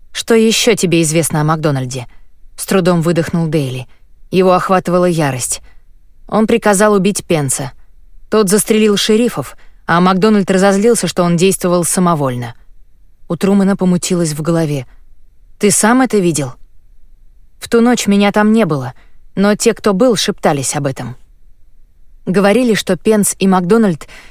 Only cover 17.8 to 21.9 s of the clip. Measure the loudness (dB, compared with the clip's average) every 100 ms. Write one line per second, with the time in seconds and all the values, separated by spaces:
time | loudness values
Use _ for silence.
17.8 | 2 2 0 2 2 2 2 2 2 -2
18.8 | -6 -12 -20 -20 -10 -2 0 2 0 0
19.8 | 0 2 2 0 -2 -2 0 0 -4 -4
20.8 | -4 -6 -10 -14 -20 -20 -20 -20 -20 -20
21.8 | -20